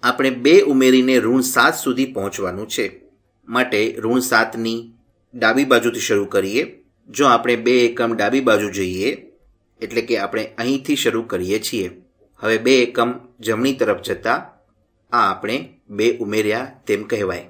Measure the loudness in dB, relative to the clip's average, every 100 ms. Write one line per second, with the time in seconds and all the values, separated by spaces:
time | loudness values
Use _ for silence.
0 | -2 0 -2 0 6 6 6 4 6 6
1 | 6 2 2 0 0 2 2 2 -4 -2
2 | -2 -4 -6 -6 -6 -6 -8 -6 -6 -6
3 | _ _ _ _ -6 -2 0 0 -2 -2
4 | -2 -2 2 0 0 -2 -6 -6 -8 _
5 | _ _ _ -2 0 2 4 4 2 -2
6 | -2 0 0 -2 0 -2 -4 -10 _ _
7 | _ 0 2 4 2 0 2 4 4 2
8 | -2 0 0 2 2 2 0 -2 -4 -2
9 | -4 -4 -12 _ _ _ _ _ -6 -4
10 | -2 -2 -2 -6 -8 -6 -2 -2 -2 -2
11 | 0 -2 -4 -6 -2 -4 -4 -6 -6 -10
12 | _ _ _ _ -2 0 4 2 2 0
13 | -2 -4 -14 _ -6 -2 -2 0 -2 -2
14 | -4 -6 -2 -4 -4 _ _ _ _ _
15 | _ 0 0 0 -4 -6 -8 _ _ -2
16 | 0 0 -4 -2 0 -2 -6 -14 -4 -4
17 | -2 -4 -4 -6 -10